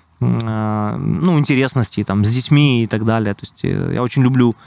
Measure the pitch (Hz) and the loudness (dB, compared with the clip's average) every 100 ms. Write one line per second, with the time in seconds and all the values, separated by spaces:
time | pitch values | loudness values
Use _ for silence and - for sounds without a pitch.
0 | _ - 120 117 113 110 107 107 107 113 | _ -4 -2 -2 -2 -4 -4 -2 -4 -4
1 | 92 - 175 156 143 131 131 131 113 - | -4 0 2 2 2 0 0 0 -2 -2
2 | 104 98 104 123 - 147 147 120 110 110 | -2 0 2 0 2 4 4 2 0 -2
3 | 110 113 104 101 - - - 95 87 87 | 0 0 -2 -6 -12 -8 -4 -4 -4 -4
4 | 123 - 127 131 120 110 | -2 0 2 4 2 0